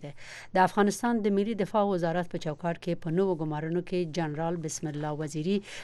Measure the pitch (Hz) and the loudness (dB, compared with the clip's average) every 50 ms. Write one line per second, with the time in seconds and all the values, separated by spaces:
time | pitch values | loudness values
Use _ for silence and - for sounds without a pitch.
0 | - 143 - - - - - - - - - 185 185 180 - 208 202 202 196 - | -10 -12 -12 -12 -14 -14 -14 -16 -8 0 4 4 6 6 6 6 4 4 4 2
1 | - 240 240 226 202 214 202 196 202 226 226 196 202 - - 214 202 202 190 175 | 2 2 2 4 4 4 4 4 2 2 2 0 0 2 2 2 4 4 2 2
2 | 170 165 165 180 170 - - 165 - 160 151 - - 170 170 - - 175 170 - | 2 2 2 0 0 -2 -4 -4 -4 -4 -4 -4 -2 -4 -4 -4 -2 -4 -4 -2
3 | - 160 160 185 196 190 180 147 160 156 151 151 160 160 170 180 175 - 185 180 | -2 0 2 2 2 2 2 0 -2 -4 -4 -4 -4 -2 -2 -2 -2 -2 -2 -2
4 | 180 160 143 180 165 151 147 156 165 165 175 175 156 156 - - - 151 143 147 | -2 -2 -2 -2 -2 -2 -2 -2 -2 -2 -2 -2 -4 -6 -6 -6 -6 -6 -4 -4
5 | 151 151 151 143 156 147 - 151 156 185 202 196 - - - - | -4 -4 -4 -4 -4 -4 -4 -2 0 2 0 0 0 -4 -12 -12